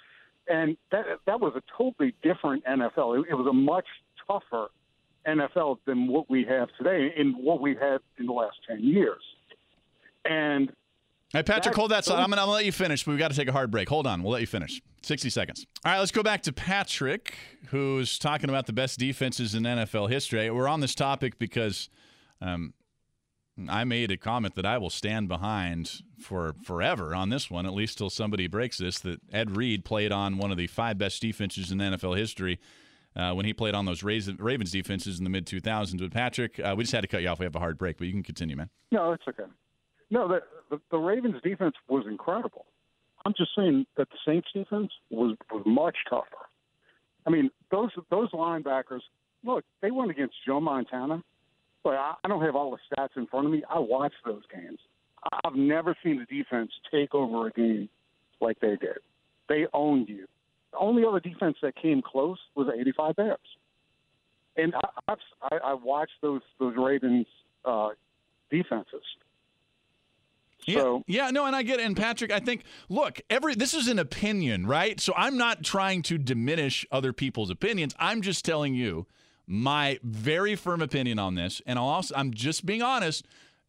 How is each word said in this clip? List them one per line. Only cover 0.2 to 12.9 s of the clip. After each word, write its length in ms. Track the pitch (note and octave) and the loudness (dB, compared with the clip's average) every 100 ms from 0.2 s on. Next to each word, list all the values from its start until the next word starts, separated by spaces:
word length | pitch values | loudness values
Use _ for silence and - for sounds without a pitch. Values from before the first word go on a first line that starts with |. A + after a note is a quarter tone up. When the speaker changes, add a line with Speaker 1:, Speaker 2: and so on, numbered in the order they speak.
| - _ - | -20 _ -2
Speaker 1:
And 300 | D#3+ D#3 E3 - | 2 2 -2 -2
that, 140 | G#3 - - - | -2 -2 -4 0
that 120 | A#3 | 2
was 140 | F3+ B2+ | 2 -2
a 60 | - - | -8 0
totally 380 | B3+ - C3+ - | 0 2 0 2
different 400 | D#3+ F3+ D3+ C#3+ B2+ | 2 2 0 0 0
N 140 | C3+ | 2
F 120 | A#2 - | 2 2
L. 160 | A#2+ | 2
It, 140 | B2 E3 | 2 2
it 60 | |
was 120 | C#3 B2+ | 2 4
a 60 | |
much 320 | C3 C#3 F3+ - - _ - - | 6 6 4 0 -12 _ -14 -2
tougher 420 | G3 - A#2 G#2 _ _ _ _ _ - | -2 -2 -4 -4 _ _ _ _ _ 0
N 140 | D#3 | 2
F 100 | C#3 F3+ | 2 2
L 220 | D#3 B2 | 0 0
than 220 | - B2+ B2 | 0 2 4
what 240 | C#3 D3 | 2 2
we 160 | C3 A2+ | 2 4
have 200 | C3 - - | 2 0 0
today 340 | C3+ F#3 C3+ D#3+ | 2 4 2 2
and 180 | C#3+ B2+ | 2 2
what 240 | C3 D#3+ | 2 2
we 140 | C#3+ | 2
had 240 | C3+ C#3 C3+ _ - | 2 2 0 _ -6
in 60 | |
the 80 | B2 | -2
last 240 | A#2+ G#2+ - - | 0 -2 -4 -10
ten 160 | A2 | 0
years. 380 | A#2+ F#3+ C3+ - - - _ - _ _ _ _ - _ | 4 6 4 2 -10 -20 _ -20 _ _ _ _ -20 _
And 480 | E3 D#3 D3+ C#3+ C3+ - _ _ _ _ _ | -2 2 2 2 2 -2 _ _ _ _ _
Speaker 2:
Hey, 120 | D3+ | -2
Patrick, 320 | E3 G#3+ A#3+ | 2 4 4
Speaker 1:
that 40 | A3 | 2
Speaker 2:
hold 120 | G#3+ | 4
that. 160 | G#3+ F3+ | 4 4
So 60 | |
Speaker 1:
those 100 | F3 | 4
Speaker 2:
I'm 80 | F#3+ | 4
gonna, 100 | G3+ | 4
I'm 60 | G3 | 4
gonna 100 | G#3 | 4
let 80 | |
you 80 | G#3 | 2
finish, 320 | F3 F#3 | 2 0